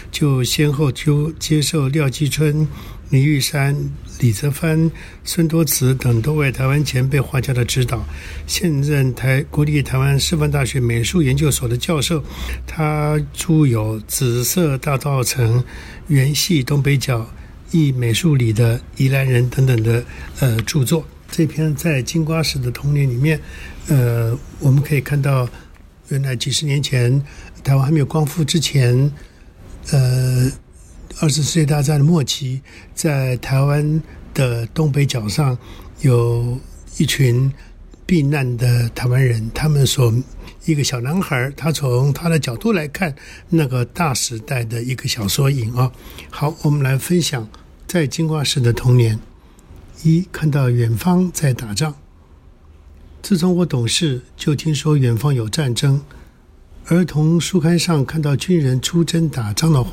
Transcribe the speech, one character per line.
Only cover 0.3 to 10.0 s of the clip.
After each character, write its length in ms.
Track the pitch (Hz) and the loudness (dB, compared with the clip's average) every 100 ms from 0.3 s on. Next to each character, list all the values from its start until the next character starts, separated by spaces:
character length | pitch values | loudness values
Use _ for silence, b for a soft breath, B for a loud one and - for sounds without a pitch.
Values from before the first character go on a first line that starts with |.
| 131 | 2
先 280 | 123 - 147 | 0 0 0
后 200 | 139 147 | 2 0
就 400 | - 156 147 151 | 0 0 0 0
接 280 | 160 - 156 | -4 -2 0
受 260 | 139 165 135 | 0 0 0
廖 220 | 156 139 | 0 0
继 180 | - 147 | 0 -2
春、 400 | 143 156 151 151 B B B - | 0 0 2 -2 B B B 0
李 160 | 135 | 2
玉 160 | 143 143 | 4 2
山、 340 | 127 147 139 143 143 143 - - | 0 0 0 -2 -4 -10 -14 -2
李 120 | 120 | 0
泽 200 | 104 147 | 0 -2
藩、 400 | 139 165 160 160 - B B | -2 0 2 0 -2 B B
孙 240 | - - 160 | -6 -2 0
多 160 | 165 | 2
慈 300 | 151 - 127 | 0 2 0
等 260 | 131 127 117 | 2 2 2
多 140 | 113 | 0
位 180 | 151 139 | 0 0
台 140 | 120 131 | 0 0
湾 180 | 147 | 0
前 240 | 143 127 131 | 0 0 0
辈 100 | 139 | 0
画 220 | - 135 | 0 -2
家 140 | 120 | 0
的 100 | 123 | 0
指 180 | 117 131 | 0 0
导。 220 | 120 - - B B B B | -2 -2 -6 B B B B
现 360 | - 180 139 | -2 0 0
任 320 | 143 143 131 | 0 2 0
台-， 280 | 120 131 131 - | 0 0 0 0
国 160 | - | 0
立 180 | 147 147 | 2 2
台 140 | - | 0
湾 240 | 131 | 0